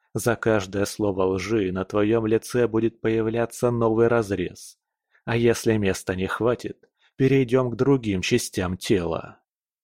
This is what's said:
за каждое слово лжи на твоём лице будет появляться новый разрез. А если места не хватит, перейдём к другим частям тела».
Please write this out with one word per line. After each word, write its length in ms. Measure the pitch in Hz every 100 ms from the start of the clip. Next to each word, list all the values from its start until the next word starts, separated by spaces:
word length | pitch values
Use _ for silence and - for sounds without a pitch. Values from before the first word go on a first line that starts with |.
| _
за 220 | - 120 110
каждое 480 | 113 107 95 98
слово 400 | 101 - 104 92
лжи 460 | 92 95 95 113 92
на 120 | 92
твоём 420 | 95 104 104 113 110
лице 400 | 110 - 123 117
будет 340 | 113 113 -
появляться 720 | 113 113 110 113 117 - 120
новый 380 | 117 113 110 117
разрез. 720 | 117 101 92 87 - - - _ _ _ _
А 120 | - 117
если 400 | 117 110 117 110
места 380 | 98 92 -
не 120 | 92 95
хватит, 640 | - 113 117 107 - _ _ _ -
перейдём 540 | 135 139 120 131 127
к 60 | 113
другим 460 | 127 135 110 95
частям 540 | - 120 - - 90 90
тела». 640 | - 101 82 82 - - _ _ _ _